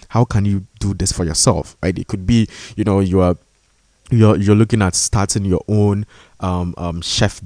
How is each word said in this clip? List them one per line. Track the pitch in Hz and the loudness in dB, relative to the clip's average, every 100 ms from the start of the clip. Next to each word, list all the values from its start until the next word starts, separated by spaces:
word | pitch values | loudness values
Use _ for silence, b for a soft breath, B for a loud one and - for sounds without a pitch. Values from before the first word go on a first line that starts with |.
| b | b
how | 113 | -2
can | 123 104 | 0 0
you | 101 98 92 _ | 0 -2 -6 _
do | 101 | -6
this | 95 95 | -2 -4
for | - | -2
yourself, | 85 80 - 87 - - | -4 0 0 0 -4 -6
right? | 87 90 | -6 -4
It | 90 | -8
could | 101 92 | -6 0
be, | 117 107 B B - | 0 0 B B -4
you | |
know, | 104 98 | 0 0
you | 95 95 | 2 2
are, | 90 85 _ _ _ _ _ _ - | 2 0 _ _ _ _ _ _ -2
you're, | 117 107 90 | 4 4 4
you're | 101 104 | 4 4
looking | 110 113 | 4 2
at | 95 | 0
starting | - - 104 98 110 | 0 -2 -2 -2 -2
your | 98 90 - | -2 -2 0
own, | 107 104 101 107 b b b | 2 2 0 -4 b b b
um, | 92 90 87 - | -4 -4 -4 -6
um, | 87 85 | -8 -6
chef | - - 104 - | -6 -2 -2 -4